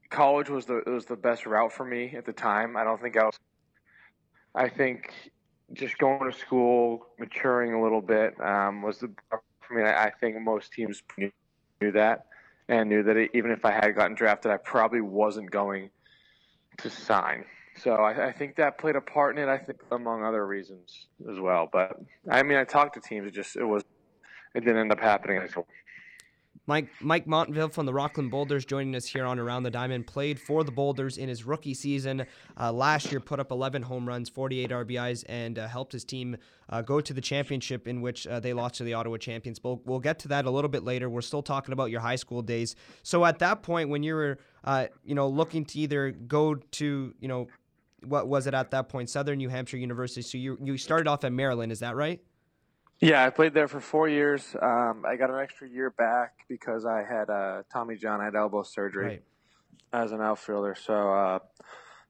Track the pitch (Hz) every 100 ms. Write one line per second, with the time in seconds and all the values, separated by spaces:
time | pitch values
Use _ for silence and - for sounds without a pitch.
0 | - - 139 143 143 135 120 117 - 123
1 | - 113 120 117 110 107 113 - 127 120
2 | 123 131 120 110 117 104 113 113 110 110
3 | 120 110 110 - _ _ _ _ _ _
4 | - _ _ _ _ - 127 - 131 120
5 | - - - _ _ _ - - 135 -
6 | 135 139 131 123 - 127 120 123 117 117
7 | - - 110 - 131 123 120 113 113 110
8 | 98 110 107 - 92 101 101 101 104 101
9 | 120 101 - - - _ - 117 107 82
10 | 107 - 117 110 113 107 - - 110 101
11 | - - 101 - _ _ _ - 104 104
12 | 107 117 - - - _ - 117 107 107
13 | 104 110 110 120 117 110 113 107 107 104
14 | 95 110 113 101 113 101 - 123 110 117
15 | 104 98 107 107 95 101 101 98 95 _
16 | _ _ _ _ _ _ _ - 113 -
17 | - 101 80 - - - - - 127 110
18 | 107 123 131 - 143 151 147 - 156 139
19 | - 151 143 147 139 135 - 131 - 120
20 | 117 113 110 110 101 98 92 95 90 -
21 | - - - 95 92 87 82 92 95 -
22 | - _ - 123 143 139 127 147 143 -
23 | - 107 101 98 95 - 117 104 - _
24 | _ _ - - - 117 117 113 110 104
25 | 113 101 101 92 90 87 - - - -
26 | - - - _ _ - - 151 139 -
27 | 147 165 151 156 160 151 156 165 139 135
28 | 143 - 131 135 143 143 127 139 135 127
29 | - 139 127 123 117 123 127 120 127 127
30 | 117 139 147 135 - 156 147 123 139 135
31 | 135 127 131 117 113 156 151 131 143 139
32 | 135 131 123 - - - 117 117 139 151
33 | - 135 - 139 135 127 135 131 120 127
34 | 123 123 117 - 135 131 123 123 117 123
35 | 123 120 - 120 117 113 110 120 135 123
36 | - 131 123 120 _ _ - 117 113 143
37 | 147 131 - 139 139 135 - 123 117 123
38 | 123 120 - 120 123 120 120 - 120 113
39 | 113 113 - 113 117 113 127 123 123 131
40 | 143 - 139 143 127 135 147 131 98 127
41 | 123 120 117 147 139 139 131 131 123 117
42 | 117 127 - 120 113 117 117 - - -
43 | - 175 170 - 175 208 - 170 147 147
44 | 151 156 147 135 _ _ 135 135 127 -
45 | - 143 139 139 160 160 147 147 151 147
46 | 135 - 117 147 156 143 - - 147 143
47 | 131 - 131 127 120 - _ _ _ _
48 | 131 143 110 139 135 131 127 135 131 135
49 | 120 143 143 143 127 127 127 127 123 120
50 | 123 123 117 127 131 131 135 131 - 165
51 | 156 143 131 123 135 120 113 110 120 120
52 | 151 175 _ _ _ _ _ _ _ -
53 | 156 143 131 143 160 147 143 143 - 156
54 | 156 147 147 143 - - 123 120 117 110
55 | - 123 131 131 135 - 131 123 131 -
56 | 113 123 120 _ - 123 - 113 117 113
57 | 104 117 104 101 98 95 - 127 117 107
58 | 110 104 104 107 107 104 101 - 101 95
59 | 98 101 _ _ _ _ _ _ _ 120
60 | 113 110 107 104 - 104 101 95 - 107
61 | 101 98 95 92 - _ - - - -